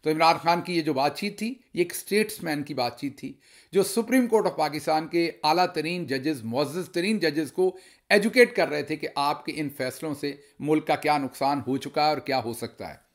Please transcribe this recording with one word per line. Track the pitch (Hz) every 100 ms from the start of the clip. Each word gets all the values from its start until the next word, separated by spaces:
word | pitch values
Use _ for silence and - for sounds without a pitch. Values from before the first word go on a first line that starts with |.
| 156
तो |
इमरान | 156 165 160
खान | 160 175
की | 175 170
ये |
जो | 151
बातचीत | 135 147 - 202
थी, | 202 214 262 _ 165
ये |
एक | 175
स्टेट्समैन | - - 202 214 - 165 147
की | 147
बातचीत | 135 120 - 139
थी, | - 131 - _ - _
जो | 185
सुप्रीम | 196 233 220 262 240
कोर्ट | 220 196
of | -
पाकिस्तान | 151 151 165 156 165
के | 170 165 - 151
आला | 165 180
तरीन | 170 156 180 147
जजेस, | 135 135 160 113
मुअज़्ज़ज़ | 123 139 165 175
तरीन | 175 190 214
जजेस | 160 147 143
को | - 185 185 - _ _
एजुकेट | 202 208 254 240 208
कर | 151
रहे | 147
थे | 139 156
कि | - -
आपके | 143 151 -
इन | 151 147
फैसलों | - 127 - 160
से | 147 143 139 _ _
मुल्क | 143 156
का | 151 156
क्या | 151 147
नुकसान | 131 - 135 143
हो | 123 135
चुका | 143 151 151
है |
और | 147
क्या | 131 131
हो | 117
सकता | 113 117 - 90
है। | - _